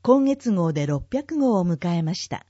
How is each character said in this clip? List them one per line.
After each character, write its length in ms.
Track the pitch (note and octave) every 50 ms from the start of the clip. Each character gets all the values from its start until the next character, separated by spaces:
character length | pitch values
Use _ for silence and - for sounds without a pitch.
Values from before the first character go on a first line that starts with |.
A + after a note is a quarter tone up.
今 240 | - A#3 B3+ C#4 C4+
月 260 | C4+ C#4 C4+ - A#3+
号 220 | G#3 F#3 E3+ E3 D3+
で 140 | D3+ C#3+ C#3+
六 180 | D3 C#3 - -
百 260 | - C4+ D4 - D#4+ D4+
号 220 | C#4 B3+ A3+ G3
を 60 | F3+
迎 280 | F3 E3+ D3 - F3 E3+
え 80 | E3+
ま 140 | E3 D#3 F#3
し 120 | - - -
た。 180 | - - - _